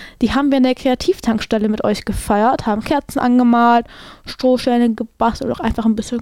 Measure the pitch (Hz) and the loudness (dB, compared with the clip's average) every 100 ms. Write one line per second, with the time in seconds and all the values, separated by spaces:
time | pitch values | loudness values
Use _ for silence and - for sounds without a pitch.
0 | - - 233 247 285 269 254 254 269 247 | -20 -4 -2 0 2 2 2 2 -2 0
1 | - - - 220 - 220 214 214 208 208 | -2 -2 -2 -2 -2 -2 0 0 -2 -2
2 | - 202 - 208 226 - - 214 - 285 | -4 -6 -2 2 2 0 -2 -4 -2 -2
3 | - - 247 247 240 233 233 233 233 - | -2 -2 2 4 4 4 4 2 0 -12
4 | - - - - 254 254 262 240 240 220 | -20 -20 -18 -2 0 2 2 2 2 0
5 | 233 - 233 226 240 240 226 226 226 220 | -8 -2 -2 -2 -6 -4 -4 0 0 -2
6 | - 240 | -4 -10